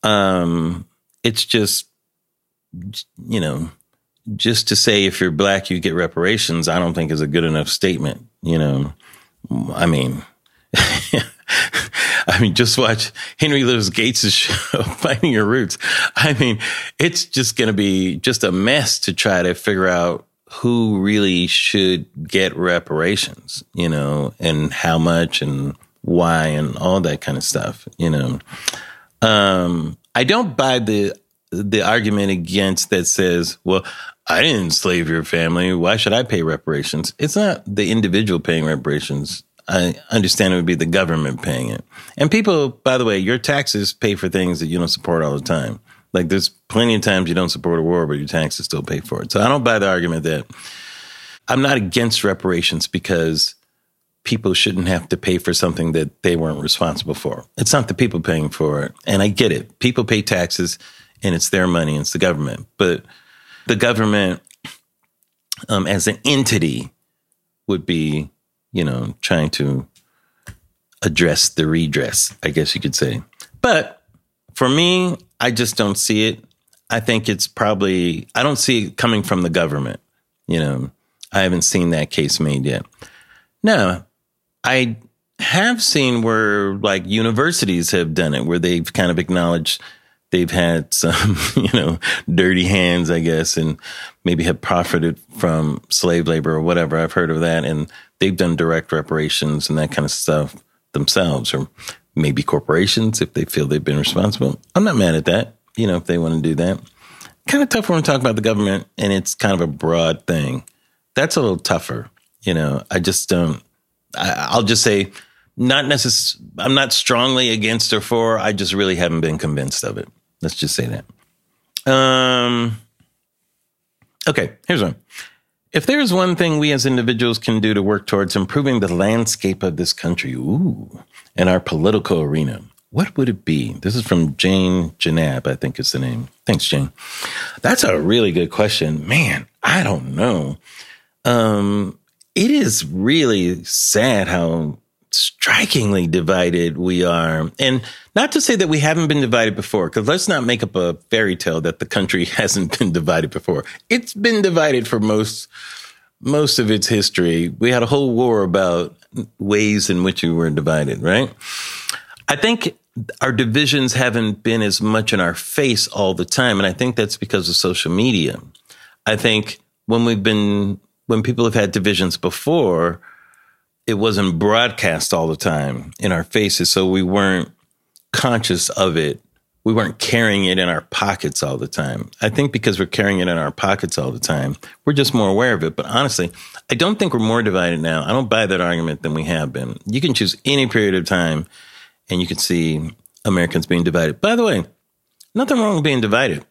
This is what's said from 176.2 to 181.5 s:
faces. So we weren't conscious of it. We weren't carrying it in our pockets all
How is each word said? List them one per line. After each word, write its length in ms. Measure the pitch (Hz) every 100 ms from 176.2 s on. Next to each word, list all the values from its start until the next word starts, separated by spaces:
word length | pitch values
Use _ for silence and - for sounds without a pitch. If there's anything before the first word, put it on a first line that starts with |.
faces. 460 | 82 113 104 - 87
So 180 | - 95
we 140 | 95
weren't 480 | 90 98 98 92 - _ _ _ _ _ _
conscious 560 | - 131 117 - 87 -
of 260 | - 95 82
it. 240 | 76 - _ _ _ _
We 100 | -
weren't 260 | 113 107 110
carrying 460 | - 117 113 101
it 140 | 92 92
in 100 | 90
our 140 | 80
pockets 600 | - - 101 92 76 67
all 140 | 73